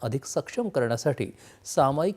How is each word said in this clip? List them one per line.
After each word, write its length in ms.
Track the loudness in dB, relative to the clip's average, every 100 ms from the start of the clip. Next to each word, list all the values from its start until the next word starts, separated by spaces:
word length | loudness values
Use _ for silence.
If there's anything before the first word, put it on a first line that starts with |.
अधिक 220 | -4 -4
सक्षम 440 | -2 -4 -4 -4 -2
करण्यासाठी 580 | 0 0 2 0 0 -4 -8 -20 -18
सामायिक 500 | -4 2 4 4 0